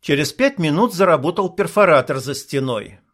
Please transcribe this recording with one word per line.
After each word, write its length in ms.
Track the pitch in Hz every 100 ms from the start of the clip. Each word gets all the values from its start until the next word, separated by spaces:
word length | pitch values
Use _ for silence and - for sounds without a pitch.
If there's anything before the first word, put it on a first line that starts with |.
Через 320 | - 143 151
пять 260 | - 269 277
минут 340 | 160 151 233
заработал 540 | 180 185 156 139 175 185
перфоратор 720 | - 180 - 196 147 - 135
за 180 | 127 139
стеной 640 | - 139 135 113 101 95 _